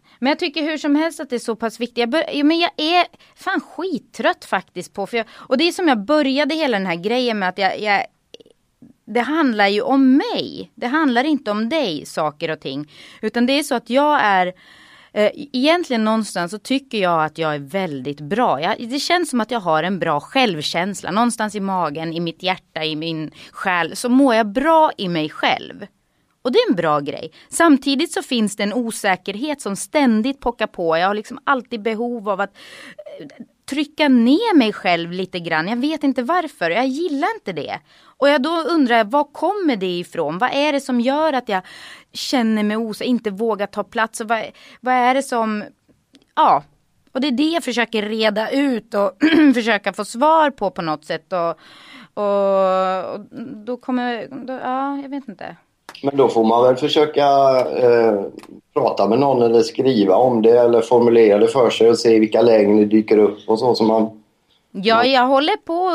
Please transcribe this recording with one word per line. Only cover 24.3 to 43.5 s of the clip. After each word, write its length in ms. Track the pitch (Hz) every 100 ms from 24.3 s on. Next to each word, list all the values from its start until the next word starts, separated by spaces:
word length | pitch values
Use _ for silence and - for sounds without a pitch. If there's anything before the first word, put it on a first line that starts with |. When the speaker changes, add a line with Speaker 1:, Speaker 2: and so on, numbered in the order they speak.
| 220
Speaker 1:
jag 120 | 220
bra 440 | 202 302 320 311 -
i 100 | 185
mig 200 | 170 151
själv. 560 | - 262 - - - 202 _ _ _ _ _
Och 100 | 254
det 80 | 294
är 100 | 480
en 60 | 190
bra 240 | 165 151
grej. 320 | 143 - 160 - _
Samtidigt 600 | - 339 269 277 269 339
så 100 | 392
finns 340 | - 247 208 -
det 80 |
en 100 | 208
osäkerhet 880 | 233 226 - 208 185 - 202 302 294
som 140 | 208 196
ständigt 640 | - 302 269 220 240 277
pockar 280 | 247 233 -
på. 300 | - 165 160
Jag 100 | 185
har 60 |
liksom 260 | 208 214 -
alltid 380 | - 262 - 233
behov 480 | 214 214 240 240 202
av 120 | 190
att, 120 | 196 - - - - - - 571
eh, 60 | 285 - - _ -
trycka 380 | 277 302 - 302
ner 460 | 254 226 311 466 349
mig 160 | 220
själv 380 | - 190 170 170
lite 280 | 180 185 180
grann. 280 | 160 156 170
Jag 80 | 240
vet 260 | 294 311
inte 200 | 285 262
varför. 460 | 247 349 320 - 170
Jag 180 | 175 262
gillar 400 | 262 349 277 359 453
inte 180 | -
det. 260 | 156 135 - _ _
Och 280 | _ - 285
jag 120 | 294
då 80 | 277 339 311
undrar 280 | 339 247 233
jag, 140 | 208
var 120 | 285 294
kommer 440 | - 320 415 330 226
det 240 | 185 175
ifrån? 380 | 175 - 147 170
Vad 120 | 247
är 180 | 277 294
det 60 | 277
som 200 | 277 247
gör 320 | 240 285 320
att 160 | 262 240
jag 120 | 190 - - - - _
känner 500 | - - 277 226 214
mig 140 | 208 214
osäker, 320 | 226 202 247
inte 200 | 240 220
vågar 380 | 196 226